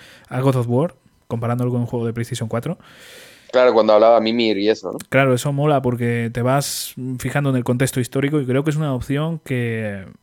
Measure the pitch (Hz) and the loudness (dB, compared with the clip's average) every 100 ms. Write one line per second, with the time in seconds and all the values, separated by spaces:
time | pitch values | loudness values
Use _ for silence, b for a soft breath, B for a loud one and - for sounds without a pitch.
0 | B B B 127 135 131 120 120 175 - | B B B -2 0 0 0 0 0 -6
1 | _ _ _ 117 117 123 123 120 120 120 | _ _ _ -6 -4 -2 -2 -2 -2 -4
2 | 117 113 117 117 113 113 123 - B B | -4 -4 -6 -6 -6 -4 -6 -8 B B
3 | B B B B B 127 127 113 110 107 | B B B B B 4 4 6 6 8
4 | 113 117 110 117 113 98 104 110 92 - | 8 6 4 2 2 2 0 0 -4 -10
5 | - 135 139 123 147 139 151 143 131 120 | -2 2 2 2 0 -2 0 0 0 -2
6 | 120 117 117 120 123 139 - - - - | -2 -2 -4 -2 0 0 -2 -8 -10 -10
7 | 127 127 127 147 143 127 123 123 135 131 | -10 -6 -4 -2 0 0 0 0 0 -2
8 | 120 135 139 151 127 127 156 151 151 127 | -2 -2 0 0 0 0 0 -2 -2 -4
9 | - 135 160 160 - 127 120 113 107 98 | -4 -4 -4 -6 -6 -4 -4 -4 -6 -8
10 | 92 - | -14 -20